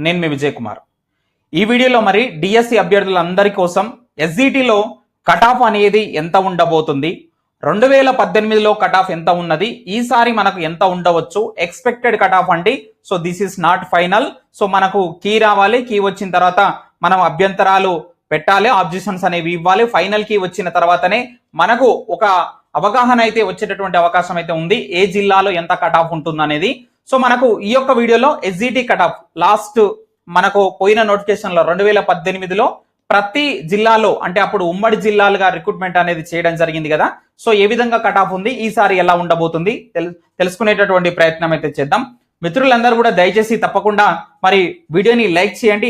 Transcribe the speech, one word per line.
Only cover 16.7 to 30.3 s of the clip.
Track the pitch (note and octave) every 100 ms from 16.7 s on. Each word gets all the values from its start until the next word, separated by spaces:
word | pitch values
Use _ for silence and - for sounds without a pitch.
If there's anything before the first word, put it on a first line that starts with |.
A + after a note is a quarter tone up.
| D3 - _ F3
మనం | F#3 E3+
అభ్యంతరాలు | D#3 F#3+ F#3+ F#3+ F#3+ F#3+ E3+ - _ -
పెట్టాలి, | D#3 D#3+ G3 G#3+ G3+
ఆబ్జెక్షన్స్ | F3+ F#3 G3 F#3 F3
అనేవి | F3 E3 F3
ఇవ్వాలి. | E3+ F#3+ A#3 F#3
ఫైనల్ | F#3 G#3+ G#3
కీ | G#3 F#3
వచ్చిన | F3+ F3+ F3
తర్వాతనే | E3+ F3 F3+ A3 B3 - _ D3+
మనకు | F3+ A#3+ B3+ F3+ - F3
ఒక | G#3 F#3 D#3+ - _ D3+
అవగాహన | G3 B3 B3 A#3+ A3+
అయితే | A3+ G#3+
వచ్చేటటువంటి | F3 G3+ F#3+ F#3+ F3
అవకాశం | E3+ F3+ F3 F3
అయితే | E3 E3
ఉంది, | E3 A#3+ - F3
ఏ | G3
జిల్లాలో | G3+ G3+ F#3+ G3 F3
ఎంత | E3+ F3
కట్ | E3+ E3
ఆఫ్ | D#3+ D#3+
ఉంటుంది | E3 D#3 D#3
అనేది. | D3 G3 C#4+ - _ -
So | C4
మనకు | B3+ B3 B3+ G3 G3+
ఈ | B3+
యొక్క | B3 A#3+
వీడియోలో | A#3 A#3 C4+ D4 F#3
ఎస్జిటి | F3 B3 B3 B3
కట్ | F#3+ E3+
ఆఫ్ | - _ D#3+
లాస్ట్ | F3+ G#3+ - A#3 G3+ - - _ -